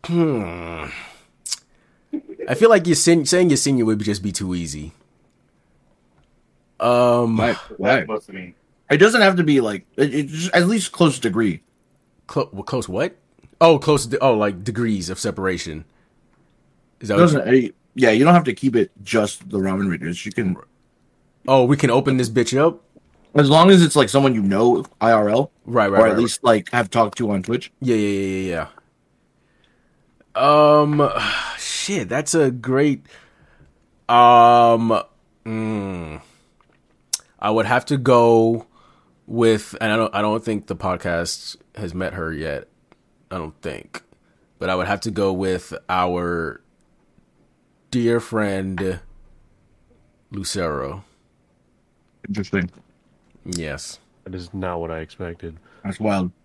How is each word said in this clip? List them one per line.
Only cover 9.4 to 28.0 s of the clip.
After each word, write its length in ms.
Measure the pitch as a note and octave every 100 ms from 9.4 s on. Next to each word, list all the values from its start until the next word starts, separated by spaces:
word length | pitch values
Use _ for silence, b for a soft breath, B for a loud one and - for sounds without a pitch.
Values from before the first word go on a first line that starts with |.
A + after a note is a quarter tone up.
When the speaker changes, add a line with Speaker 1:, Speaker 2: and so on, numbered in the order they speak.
Speaker 2:
be, 160 | D#3 C#3
like, 260 | A2 G2+ _ -
it, 180 | C#3+
it 120 | C3+ C#3
just, 260 | D3+ F3
at 120 | - F3
least 240 | A3 F#3
close 260 | - E3+ -
degree. 440 | A#2 G2 A2 D#2+ _ _ _ _ _ _ -
Speaker 1:
Clo-, 220 | - -
well, 100 | G2
close 260 | - C3 G#2+
what? 280 | F#2+ E3+ _ _ _ _ _
Oh, 180 | E3 D3+
close 280 | D3+ D3 A#2
de-, 120 | B2+
oh, 120 | C3+
like, 280 | A2 G#2 F2+
degrees 480 | G#2+ A2 A#2+ G2+ E2+
of 80 | F#2
separation. 680 | A2 F#2+ F#2+ F2+ F2+ D#2 D#2+ _ _ _ _ _ _ _ _ _ _ _
Is 80 | G#2+
that 60 |
Speaker 2:
It 20 | G2+
Speaker 1:
what 60 |
Speaker 2:
doesn't, 260 | E3+ D3 -
Speaker 1:
you 140 | B2+ A#2
Speaker 2:
eh, 20 | - _
yeah, 160 | - B2+
you 140 | G#2+
don't 100 | D3
have 100 | F3
to 100 | C#3
keep 220 | A2+ C3+ A#2
it 140 | G2+ _
just 460 | G2 A2+ G#2 - -
the 100 | G#2
Ramen 320 | F#2+ F#2+ G2+
Raiders. 340 | E2+ D#2 F2
You 80 | -
can 240 | - G2+ F2 - _ _ _ _ _ _ _ -
Speaker 1:
Oh, 160 | C3
we 120 | B2 C#3+
can 140 | C#3
open 260 | A#2+ C3 C3
this 120 | A#2+
bitch 280 | A2+ A2+ C3
up? 240 | D#3+ E3+ _ _ _ _ _
Speaker 2:
As 140 | - C#3+
long 200 | D3+ F3+
as 120 | F#3+
it's, 140 | E3 D3+
like, 120 | B2+
someone 260 | C#3 C#3
you 80 | A#2
know 420 | G2 G2 A#2+ G#2 D2+ _
I 120 | A2+
R 160 | A2+ G#2
L. 220 | A2+ D3 _
Speaker 1:
Right, 260 | - A#2+ G2+
right, 100 | G2
Speaker 2:
Or 60 | A2+
at 40 |
Speaker 1:
right, 80 | G2+
Speaker 2:
least, 220 | A#2 -
Speaker 1:
right. 80 | B2 A2 -
Speaker 2:
like, 40 |
have 200 | A#2+ G#2+
talked 280 | A#2+ G#2+ -
to 120 | A2+
on 120 | G2+
Twitch. 300 | F2+ B2 - _
Speaker 1:
Yeah, 160 | B2+
yeah, 120 | A2+